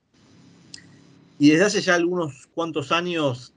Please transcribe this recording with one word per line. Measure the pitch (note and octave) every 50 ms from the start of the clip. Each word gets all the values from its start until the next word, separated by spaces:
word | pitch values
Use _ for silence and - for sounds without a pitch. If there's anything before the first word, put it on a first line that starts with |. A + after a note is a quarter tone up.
| _ _ _ _ _ _ - - - - - _ - - - - - - - - - - _ - - _ _ -
Y | D3 D3
desde | D#3 D#3+ G3
hace | G#3 G3+ G3
ya | - F#3 F3
algunos | F3 E3+ F3 F3+ F3+ E3 D3+ - - - _ _
cuantos | E3 E3 E3 D#3 D#3+ C#3 -
años, | E3+ E3+ F3+ F3+ F3 D#3+ D3+ C#3 B2 B2+ - - _